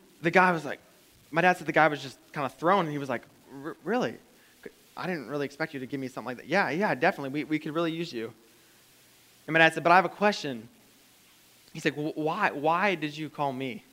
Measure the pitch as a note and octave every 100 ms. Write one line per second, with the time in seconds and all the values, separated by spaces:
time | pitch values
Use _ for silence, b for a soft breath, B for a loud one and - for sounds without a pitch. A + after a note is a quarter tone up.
0 | - _ E3 F#3 F3+ E3 C#3+ F2+ - _
1 | _ _ _ D3+ F3+ F3 D#3+ D#3+ D#3 C#3+
2 | C3+ - _ - C3+ - D#3+ G3 D#3+ D3
3 | C3+ A#2 - _ - C3+ D#3 - E3 B3
4 | B2+ - - _ b b - - _ -
5 | D#3+ F3 A2 D3 C#3 - D#3 C3+ B2+ C#3
6 | C3 C3 A2+ A#2+ - F#3 D#3+ D#3 G#3 C3
7 | E3 G3+ C#3 D3 B2 D#3 D#3 D3+ E3+ E3
8 | E3+ A#2 A2 - _ b b b b _
9 | _ _ _ _ - D#3+ D#3+ D#3+ D#3+ F3+
10 | E3+ - G#3 G3 C#3+ A#2 A#2 _ _ _
11 | _ _ _ _ _ _ _ D#3+ D#3 C3+
12 | D3+ - D#3 E3 G3+ C#3+ D3+ E3+ G3+ E3+
13 | D3+ D3 D3+ - C#3+ B2+ C3+ A2 -